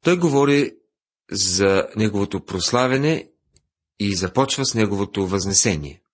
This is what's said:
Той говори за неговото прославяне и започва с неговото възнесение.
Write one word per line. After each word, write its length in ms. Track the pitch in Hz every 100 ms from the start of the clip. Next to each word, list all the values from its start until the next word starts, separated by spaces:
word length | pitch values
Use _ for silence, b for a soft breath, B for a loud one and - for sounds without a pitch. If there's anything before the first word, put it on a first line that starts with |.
Той 140 | - 180
говори 540 | 170 139 143 143 143 - _ _ _ _ _
за 560 | 101 90 90 98 98 - 107
неговото 480 | 110 98 101 95
прославяне 880 | - 95 - 120 127 131 147 160 - _ _ _ _ _ _ _
и 180 | 101 95
започва 500 | 90 107 135 - 131
с 80 |
неговото 520 | 113 107 98 98 - 95
възнесение. 760 | 98 95 95 98 82 73 - _